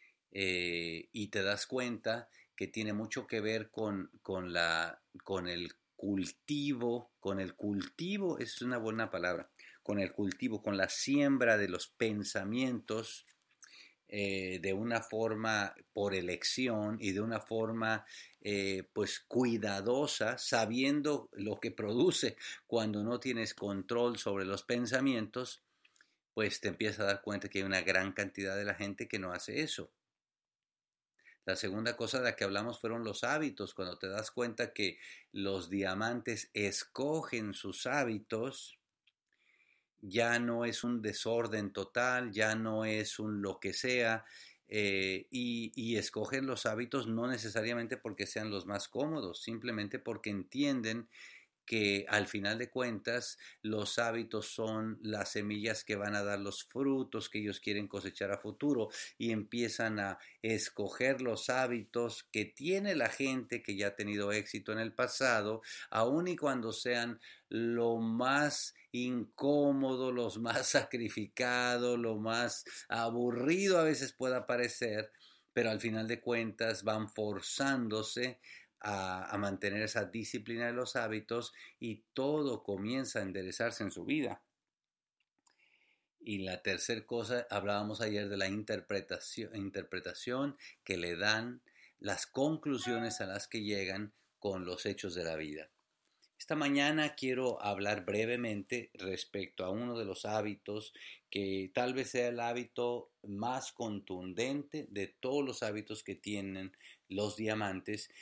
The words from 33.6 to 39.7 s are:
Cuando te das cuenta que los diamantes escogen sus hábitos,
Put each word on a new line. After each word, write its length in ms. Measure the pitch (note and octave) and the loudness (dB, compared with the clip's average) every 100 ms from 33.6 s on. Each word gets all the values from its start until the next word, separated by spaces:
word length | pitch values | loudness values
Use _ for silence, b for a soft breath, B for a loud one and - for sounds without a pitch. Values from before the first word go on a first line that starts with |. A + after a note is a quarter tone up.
| G2 | -8
Cuando 240 | - F2+ F2 | -6 -6 -6
te 100 | F#2+ | -4
das 240 | G2+ A2 | -4 -4
cuenta 400 | - A#2+ G#2+ A#2+ | -2 -2 0 -4
que 260 | - G2 - B B B | 0 0 -2 B B B
los 360 | G2+ G2 G2 E2+ | -4 -2 -2 0
diamantes 800 | G2 F#2+ F#2+ A2+ A#2+ A#2+ A2 - | 0 2 2 0 -2 -2 -4 -4
escogen 1000 | G#2+ G2+ - - - C#3 D#3 D3 A#2+ G#2+ | 0 0 0 -4 -2 0 0 -2 -4 -4
sus 320 | G2 G2 - B2 | -6 -6 -4 0
hábitos, 920 | C#3+ B2 G#2+ - A2 B2+ - - - _ _ _ _ _ b b b b | 2 2 0 -2 -2 -2 -6 -12 -14 _ _ _ _ _ b b b b